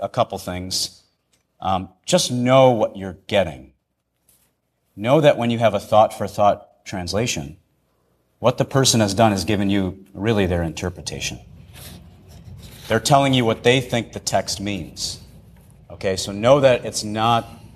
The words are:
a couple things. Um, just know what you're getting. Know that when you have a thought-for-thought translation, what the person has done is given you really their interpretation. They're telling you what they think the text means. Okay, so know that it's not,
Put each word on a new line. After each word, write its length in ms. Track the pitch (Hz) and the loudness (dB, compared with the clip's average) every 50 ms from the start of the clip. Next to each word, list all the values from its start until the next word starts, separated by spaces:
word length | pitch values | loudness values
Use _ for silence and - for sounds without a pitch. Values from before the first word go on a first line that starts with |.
a 60 | 98 98 | -8 -6
couple 260 | - 127 113 - 101 90 | -2 -2 -2 -2 -4 -12
things. 640 | - 95 90 90 92 92 92 - - - - _ _ _ _ _ _ _ _ _ _ _ _ - | -10 -10 -10 -10 -10 -8 -6 -8 -8 -8 -12 _ _ _ _ _ _ _ _ _ _ _ _ -8
Um, 300 | - 92 95 92 95 87 _ _ - | -4 -2 -2 -2 -4 -8 _ _ -6
just 260 | - - 175 - - | 0 0 0 0 0
know 420 | 123 123 120 127 131 135 131 127 | -4 -2 2 4 6 8 8 6
what 260 | 123 107 107 - - 98 | 4 2 -2 -4 -4 -8
you're 180 | 95 95 90 - _ - | -12 -12 -12 -12 _ -2
getting. 440 | 107 101 92 82 69 65 64 - _ _ _ _ _ _ _ _ _ _ _ _ _ _ _ _ _ _ _ _ _ _ _ _ - | 0 0 0 0 -6 -14 -18 -20 _ _ _ _ _ _ _ _ _ _ _ _ _ _ _ _ _ _ _ _ _ _ _ _ -14
Know 280 | 95 101 120 139 160 | -6 0 2 4 6
that 160 | 147 147 - - | 6 4 4 4
when 120 | 120 117 | 0 -2
you 80 | 117 117 | 0 2
have 140 | 120 107 | 2 2
a 80 | 98 98 | 2 0
thought-for-thought 1040 | - - 113 107 110 107 - - 107 95 - - 104 101 98 - - _ _ _ - | -2 2 4 4 4 4 2 -6 -8 -6 -2 2 2 2 2 2 -4 _ _ _ -16
translation, 720 | - - 95 90 85 87 104 120 - - 87 71 71 82 _ _ _ _ _ _ _ _ _ _ _ _ _ _ _ _ - | -12 -10 -8 -8 -6 -4 -4 -4 -4 -6 -8 -10 -12 -16 _ _ _ _ _ _ _ _ _ _ _ _ _ _ _ _ -2
what 180 | - 120 - - | -2 -2 0 0
the 60 | 135 | -4
person 340 | - - 135 131 - - 117 | 0 0 0 2 2 2 2
has 160 | 107 98 98 | 2 2 2
done 180 | 104 113 110 | 2 4 4
is 120 | 101 95 87 | 4 0 -2
given 260 | 107 110 98 104 98 | -2 -2 -2 0 0
you 340 | 101 101 98 90 82 - - _ | 0 0 -2 -4 -6 -10 -18 _
really 340 | - 95 98 113 113 104 95 | -12 -6 -4 -2 0 0 0
their 180 | 90 90 87 85 | 0 0 -2 -2
interpretation. 720 | 80 78 - 95 90 90 90 76 - - 69 - - - - - - - - - - - - - - - - - - - - - - - - - - - - - - - - - - | -4 -6 -6 -8 -8 -8 -8 -14 -12 -12 -10 -10 -10 -10 -12 -18 -20 -20 -20 -20 -20 -20 -20 -20 -20 -20 -20 -20 -20 -20 -20 -20 -20 -20 -20 -20 -20 -20 -20 -20 -20 -20 -14 -6 -2
They're 100 | 110 113 | -2 0
telling 360 | - - 147 139 139 135 131 | 2 4 4 4 4 2 2
you 100 | 127 117 | 2 2
what 180 | 113 110 - | 0 -2 0
they 180 | - 120 127 135 | 2 2 2 2
think 320 | - - 123 117 104 - | 0 -2 -4 -4 -6 -6
the 60 | - 101 | -12 -10
text 420 | - - - 98 95 - - - | -8 -2 -2 -2 -2 -2 -8 -8
means. 600 | 98 104 101 90 78 - - - - - - - - - - - - - - - - - - _ - - | -6 -6 -6 -8 -10 -12 -12 -12 -10 -10 -12 -12 -18 -20 -20 -20 -20 -20 -20 -20 -20 -20 -20 _ -20 -20
Okay, 280 | 87 - - 98 95 | -16 -6 -4 -4 -4
so 160 | 92 - 104 | -4 -6 -8
know 260 | 98 101 107 123 139 147 | -6 0 4 4 4 6
that 260 | 135 131 123 120 - | 6 4 4 2 -2
it's 200 | 110 101 - - | -6 -8 -8 -8
not, 440 | 107 104 110 110 117 117 117 113 - - - - - - | -6 -4 -2 0 0 0 0 -2 -6 -18 -20 -20 -20 -20